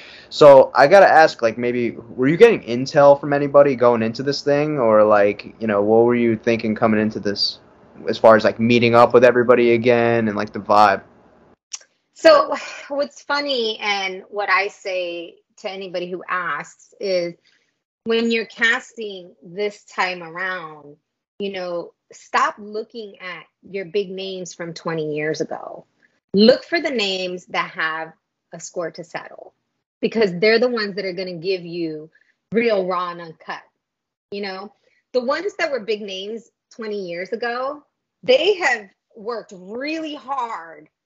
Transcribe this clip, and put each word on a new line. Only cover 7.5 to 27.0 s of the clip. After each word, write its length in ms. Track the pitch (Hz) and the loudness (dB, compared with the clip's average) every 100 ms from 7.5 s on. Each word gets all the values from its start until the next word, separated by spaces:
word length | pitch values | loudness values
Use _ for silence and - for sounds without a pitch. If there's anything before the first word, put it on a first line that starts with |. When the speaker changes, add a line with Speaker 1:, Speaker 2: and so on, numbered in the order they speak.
| - _ _ _ - - | -8 _ _ _ -12 -8
Speaker 1:
as 120 | 113 | 4
far 160 | 117 110 | 6 6
as, 80 | |
like, 160 | 104 104 | 4 0
meeting 340 | 113 120 117 | 2 2 4
up 220 | 117 117 123 | 6 6 8
with 80 | |
everybody 500 | 123 123 120 123 120 | 6 6 4 4 4
again 540 | 117 120 120 117 117 110 | 2 2 2 2 0 -2
and, 100 | 101 | -4
like, 160 | 107 | -6
the 60 | 110 | -6
vibe? 420 | 98 104 104 98 - _ _ _ _ _ _ - _ _ _ | 0 4 4 2 -6 _ _ _ _ _ _ -20 _ _ _
Speaker 2:
So 400 | _ 320 294 294 277 - - - | _ 4 4 2 -6 -10 -16 -10
what's 340 | 277 285 - | -8 -8 -10
funny, 560 | - 285 285 262 220 220 | -8 -6 -4 -4 -4 -6
and 420 | 214 202 190 185 - | -6 -4 -6 -10 -12
what 180 | 202 202 | -8 -2
I 200 | 185 202 | -2 -2
say 720 | - 202 185 175 170 170 - _ _ | -8 -8 -6 -6 -10 -14 -20 _ _
to 140 | 208 | -14
anybody 360 | 190 190 175 180 | -12 -10 -10 -8
who 160 | 180 - | -10 -8
asks, 640 | 180 175 147 175 _ _ - | -8 -6 -8 -10 _ _ -10
is 340 | 202 185 175 170 _ _ _ _ _ _ 226 | -4 -4 -4 -10 _ _ _ _ _ _ -4
when 260 | 226 233 | -2 -2
you're 140 | 226 208 | -4 -6
casting 880 | - 233 247 - - 214 190 180 _ | -4 -2 -2 -8 -14 -14 -14 -18 _
this 440 | 180 175 208 202 _ | -16 -8 -8 -8 _
time 360 | - 185 180 | -6 -6 -6
around, 760 | 165 170 185 185 160 151 143 147 _ _ _ - | -12 -10 -8 -8 -12 -18 -20 -20 _ _ _ -12
you 140 | 202 | -10
know, 400 | 196 180 175 165 _ _ | -8 -8 -8 -10 _ _
stop 440 | - - 247 285 320 | -20 -6 -2 -2 -4
looking 580 | 208 214 233 233 208 - | -12 -12 -12 -16 -18 -18
at 240 | 185 165 - _ 170 | -16 -16 -20 _ -14
your 160 | 190 175 | -12 -6
big 240 | 208 190 | -6 -6
names 440 | 190 190 190 175 | -8 -10 -12 -12
from 200 | - 170 | -12 -14
twenty 420 | 165 175 165 151 151 | -10 -8 -6 -6 -4
years 240 | 151 147 | -4 -6
ago. 460 | 156 - - - - _ _ _ _ | -8 -10 -14 -18 -20 _ _ _ _
Look 320 | 196 220 277 - | 4 6 4 0
for 160 | 339 | -6
the 100 | 311 | -4
names 540 | 254 | -4